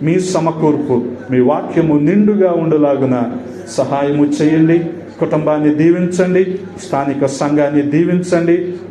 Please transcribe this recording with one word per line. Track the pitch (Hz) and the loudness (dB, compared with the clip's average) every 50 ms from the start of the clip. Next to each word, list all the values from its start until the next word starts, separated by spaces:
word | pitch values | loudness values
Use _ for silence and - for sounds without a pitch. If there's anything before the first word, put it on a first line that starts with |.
| 139 | -2
మీ | 156 170 185 | 0 0 0
సమకూర్పు, | 180 - - 160 160 160 160 160 156 151 147 - - 131 127 120 120 120 - - - - | 0 0 -2 0 0 -2 0 0 0 2 2 0 0 0 -2 -2 -2 -4 -8 -12 -6 -2
మీ | 127 127 | 2 2
వాక్యము | 123 127 151 175 - - - 170 160 156 147 147 | 4 2 2 0 -4 -2 -2 0 2 2 2 2
నిండుగా | 147 160 190 208 208 208 208 190 190 180 | 2 2 4 4 4 4 2 2 2 2
ఉండులాగున | 170 165 160 160 156 151 147 143 135 131 135 123 127 120 120 120 - - - - - - - - | 2 0 0 0 2 2 2 2 2 0 0 0 0 -2 -2 -4 -6 -8 -12 -12 -14 -14 -14 -6
సహాయము | - - 131 139 139 139 143 143 147 147 147 | -4 -4 -2 -2 -2 -2 0 0 2 2 0
చేయండి. | 143 143 - 160 151 160 160 160 160 170 175 165 165 - - - - - - | 0 0 0 0 2 4 4 4 4 4 2 0 -2 -8 -10 -14 -16 -6 -6
కుటుంబాన్ని | 165 - - 151 151 151 151 151 151 147 147 | -4 -2 -2 0 0 0 0 2 2 2 2
దీవించండి, | 151 160 170 175 180 180 175 - 185 180 180 180 185 190 185 185 - - - - - - | 2 2 2 2 2 0 -2 0 0 0 2 2 2 2 0 -2 -6 -10 -14 -14 -14 -8
స్థానిక | - - 135 139 139 131 143 139 | -4 -4 -2 -2 -2 -2 0 -2
సంఘాన్ని | 131 - - 156 143 147 151 143 143 147 147 | -2 -2 -2 -2 0 2 2 2 2 0 0
దీవించండి, | 143 - 147 160 175 180 180 180 175 - 175 165 170 170 170 180 175 180 - - - - | 0 0 0 0 2 2 0 -2 0 0 0 0 2 2 2 0 0 -4 -8 -10 -12 -6